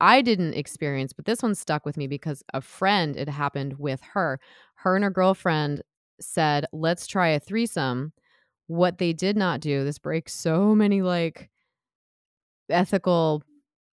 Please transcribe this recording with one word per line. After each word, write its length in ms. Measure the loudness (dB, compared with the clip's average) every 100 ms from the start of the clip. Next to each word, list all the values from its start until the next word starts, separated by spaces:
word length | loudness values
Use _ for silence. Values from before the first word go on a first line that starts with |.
I 200 | 6 6
didn't 320 | 6 2 0 -2
experience, 580 | -8 -6 -4 -4 -6
but 120 | -8 -6
this 160 | -2
one 140 | -2 -4
stuck 300 | -2 -4 -4
with 100 | -6
me 100 | -6
because 360 | -6 -6 -8 -8
a 80 | -10
friend, 540 | -10 -4 0 2 0 -4
it 140 | -6
happened 480 | -4 -4 -4 -6 -6
with 220 | -6 -6
her. 380 | -6 -2 -2 -4 _ -20 _ _
Her 200 | 0 2
and 80 |
her 60 | 2
girlfriend 680 | 2 2 2 2 0 0 -4 -10 _ _ -18
said, 460 | -8 0 2 2 -2
"Let's 340 | -2 -2 -2 -4
try 220 | 0 2
a 100 | 2
threesome." 720 | -2 -2 -2 -2 -2 -2 -6 -12 _ _ _ _ -6
What 300 | 0 0 2
they 140 | -2
did 220 | 0 0 0
not 220 | 0 0
do, 240 | -2 -2
this 140 | -2 -4
breaks 340 | -4 -6 -6
so 400 | -6 0 2 4 4
many, 260 | 4 2
like, 480 | 0 0 -2 -6 -20 _ _ _ _ _ _ _ _ _ _ _ -2
ethical 720 | 0 2 0 2 2 2 0 -4 _ _ _ _